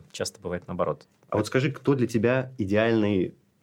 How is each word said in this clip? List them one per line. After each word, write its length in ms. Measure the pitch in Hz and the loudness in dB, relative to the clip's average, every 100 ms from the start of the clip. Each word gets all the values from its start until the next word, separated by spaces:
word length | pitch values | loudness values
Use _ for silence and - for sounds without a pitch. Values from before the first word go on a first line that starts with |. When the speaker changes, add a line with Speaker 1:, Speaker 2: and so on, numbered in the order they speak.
| - | -12
Speaker 1:
часто 260 | - - - | -8 -8 -8
бывает 220 | 90 87 - | -8 -8 -6
наоборот. 400 | 90 82 76 - _ _ | -4 -2 -4 -10 _ _
Speaker 2:
А 60 | 104 | -4
вот 100 | 104 | 0
скажи, 240 | 131 151 | 0 -2
кто 200 | - - | -2 0
для 140 | 135 117 | 2 0
тебя 460 | 110 113 131 127 - | 2 2 0 -2 -6
идеальный 760 | 95 107 113 113 104 98 87 - _ _ | 0 2 4 4 2 2 -2 -6 _ _